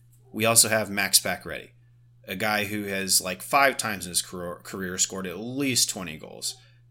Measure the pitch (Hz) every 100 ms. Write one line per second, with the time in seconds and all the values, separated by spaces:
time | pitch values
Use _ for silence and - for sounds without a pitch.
0 | _ _ _ 110 113 113 113 110 101 101
1 | 95 - 101 87 85 71 - _ _ _
2 | _ _ - 95 107 104 101 104 101 98
3 | 95 92 92 92 - 139 139 120 120 98
4 | 87 85 - 90 87 - - 98 92 92
5 | - 95 95 87 117 131 139 117 - 101
6 | 87 78 - - - - - - _